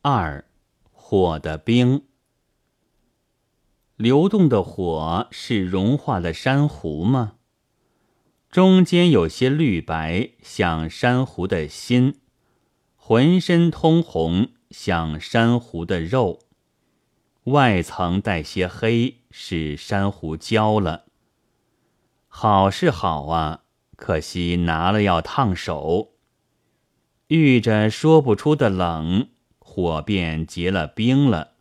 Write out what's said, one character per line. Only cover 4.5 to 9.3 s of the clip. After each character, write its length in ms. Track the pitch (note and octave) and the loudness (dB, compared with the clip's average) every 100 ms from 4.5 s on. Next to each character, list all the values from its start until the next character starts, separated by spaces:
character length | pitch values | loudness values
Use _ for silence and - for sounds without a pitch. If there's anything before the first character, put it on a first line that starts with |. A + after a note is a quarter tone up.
| A2+ | 2
火 640 | F2+ - F2+ D#2 D#2+ F2 - | 0 -6 -4 -4 -2 -4 -4
是 340 | - - A2 | -12 -4 -4
融 320 | F#2 F#2+ G2+ C#3+ | -2 0 0 0
化 240 | - G2+ | -2 -4
的 140 | E2+ | -4
珊 340 | D#2 C3 C#3 D3 | -4 -2 0 0
瑚 380 | - E2 D2+ F#2+ | -4 -8 -4 0
吗？ 300 | C3 G#2+ _ _ _ _ _ _ _ _ _ _ _ _ | 0 -2 _ _ _ _ _ _ _ _ _ _ _ _
中 340 | - F#3+ F#3 | 4 6 6
间 280 | F3+ F3 F3 | 6 4 4
有 160 | A#2+ | 4
些 240 | E2 | 2